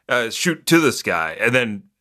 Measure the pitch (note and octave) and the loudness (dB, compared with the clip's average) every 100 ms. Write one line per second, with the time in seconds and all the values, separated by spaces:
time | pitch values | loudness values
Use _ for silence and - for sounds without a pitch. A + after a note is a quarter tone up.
0 | - B2 A#2 - F3+ D#3+ - E3 D3+ - | -4 -2 -2 -4 -4 -4 2 4 4 0
1 | - F2 D#2+ E2 A2+ B2+ A#2+ G2+ - _ | -2 -2 -2 -2 0 0 -2 -6 -14 _